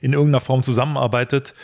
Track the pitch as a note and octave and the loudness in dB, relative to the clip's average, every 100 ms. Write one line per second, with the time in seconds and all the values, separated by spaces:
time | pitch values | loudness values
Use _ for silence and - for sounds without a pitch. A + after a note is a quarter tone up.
0 | C3 C#3+ D3 C3+ - C3 B2+ A#2 C#3 C#3+ | -2 2 2 2 0 -2 0 0 0 0
1 | B2 B2 B2+ C#3 C3+ - | 0 0 0 -2 -4 -20